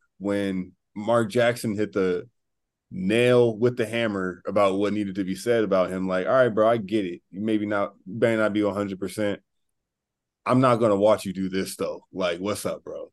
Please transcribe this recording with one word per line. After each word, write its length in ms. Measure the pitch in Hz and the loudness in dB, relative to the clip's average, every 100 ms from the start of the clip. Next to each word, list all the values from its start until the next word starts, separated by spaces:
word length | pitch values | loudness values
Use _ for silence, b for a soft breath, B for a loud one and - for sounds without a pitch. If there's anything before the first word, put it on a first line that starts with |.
| _ - | _ -10
when 540 | 98 101 98 92 92 _ _ 101 | -4 -2 -2 -4 -8 _ _ -8
Mark 340 | 107 120 110 | 0 2 2
Jackson 460 | 117 117 120 117 104 | 2 2 0 -2 -2
hit 180 | 107 | -2
the 340 | 104 92 90 - _ _ _ _ _ _ | 0 0 0 -6 _ _ _ _ _ _
nail 680 | 92 92 113 123 123 120 107 | -6 0 2 4 6 4 2
with 220 | 120 123 | 0 0
the 80 | 110 | -4
hammer 560 | 117 113 101 92 90 - | -2 -2 -2 -4 -6 -4
about 300 | 101 101 95 | 2 2 2
what 140 | 101 | 0
needed 220 | 104 101 95 | 0 -4 -4
to 80 | |
be 120 | 92 92 | -4 -4
said 280 | 117 117 | 0 0
about 280 | 104 95 90 | 2 2 0
him, 160 | 92 92 | -2 -2
like, 180 | 92 90 | -2 2
"All 80 | |
right, 160 | 131 123 | 2 2
bro, 180 | 107 110 | 4 2
I 100 | 120 | 2
get 280 | 92 107 92 | 0 -2 -2
it. 160 | 87 _ | -6 _
You 120 | 90 | -6
maybe 260 | 107 107 104 | -2 0 0
not, 260 | 104 101 - 95 | -2 -2 -6 -12
may 280 | 110 117 110 | -2 0 2
not 160 | 107 | 0
be 80 | 101 | 0
a 100 | 104 | 0
hundred 260 | 95 101 95 | -2 -4 -6
percent. 420 | 98 - 104 95 _ _ _ _ _ _ _ _ _ _ - | -8 -4 -4 -4 _ _ _ _ _ _ _ _ _ _ 0
I'm 140 | 127 | 2
not 140 | 131 117 | 4 4
gonna 180 | 113 98 | 4 4
watch 300 | 107 101 98 | 4 4 0
you 80 | |
do 160 | 90 95 | -6 -4
this 260 | 95 92 - | -2 -4 -4
though. 260 | 85 82 _ | -6 -8 _
Like, 260 | 90 90 87 | -4 -4 -2
what's 260 | 98 101 95 | -4 -4 -6
up, 180 | 78 | -8
bro? 280 | - 78 82 | -10 -14 -14